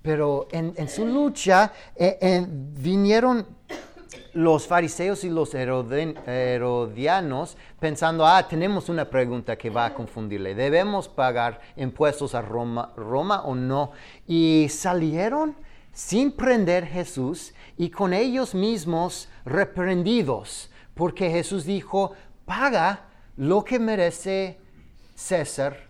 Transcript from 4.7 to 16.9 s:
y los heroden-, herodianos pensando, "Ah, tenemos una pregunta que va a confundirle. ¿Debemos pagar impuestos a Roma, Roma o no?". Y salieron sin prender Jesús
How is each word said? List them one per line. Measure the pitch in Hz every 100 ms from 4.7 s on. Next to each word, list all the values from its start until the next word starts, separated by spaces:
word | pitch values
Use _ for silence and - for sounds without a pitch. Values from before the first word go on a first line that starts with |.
| 175 165 - 180 196
y | 180
los | 165 147
heroden-, | 131 127 131 117 135 160 147 -
herodianos | 123 127 123 123 123 117 107 143 185 165 131 165 - - -
pensando, | 160 147 165 165 156
"Ah, | 185 -
tenemos | 160 185 202 -
una | 170 143
pregunta | 131 123 123 113 110
que | 117
va | 107 117
a |
confundirle. | - 113 - 107 98 95
¿Debemos | 101 135 160 202 202 -
pagar | - 127 120 120 113 - -
impuestos | 131 - 151 147 139
a | 120
Roma, | 101 113 120 117 120 -
Roma | 110 131 175 202
o | 147
no?". | 127 127 135 143 - - - -
Y | 165 160 156 151
salieron | - 190 180 160 156 208 285 311 294 - - -
sin | - - 196 285
prender | - 262 240 175 180
Jesús | 170